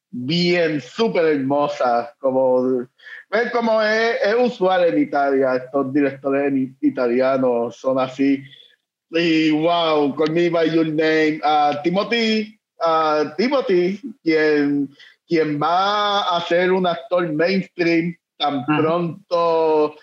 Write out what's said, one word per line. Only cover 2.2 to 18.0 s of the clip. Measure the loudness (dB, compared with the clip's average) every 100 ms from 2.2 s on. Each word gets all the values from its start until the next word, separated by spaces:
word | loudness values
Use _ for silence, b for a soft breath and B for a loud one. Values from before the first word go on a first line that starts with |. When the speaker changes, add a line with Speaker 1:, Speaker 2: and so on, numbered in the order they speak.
| -2 0 2 2 0 -2 -6 _ B B B
Speaker 1:
es | -2 -2
como | -2 0 0
es, | 2 0 0 0
es | 0 2
usual | 0 0 0 2 2
en | 2
Italia, | 0 0 2 2 2 0
estos | -2 -4 0
directores | 0 0 -2 -4 -2 0
en | -2
i-, | -4 -2 -2
italianos | 0 0 2 2 2 0 0 -2 -6
son | -4 -2
así. | -2 -2 0 0 -6 B B B _ _ _
Y | -2 0 2 2
wow, | 2 2 0 2 2 0 0
Call | 0
Me | 0 0
By | 2 2
Your | 2 0
Name, | 0 0 2 0 0
ah, | 0 2 2 0
Timothy, | -2 -2 -2 -2 0 -2 -4 -12 _ -4
ah, | 0 2 2 0 -2 -2
Timothy, | 0 0 0 0 0 -4 -10 -8
quien, | 0 2 2 2 2 0 -4 B B B -2
quien | 0 0 0
va | 0 0 0 0 0 0 0 -2
a |
ser | 0 0 2
un | 2 0
actor | -2 -2 -2 -2
mainstream | 0 0 0 -4 -2 0 0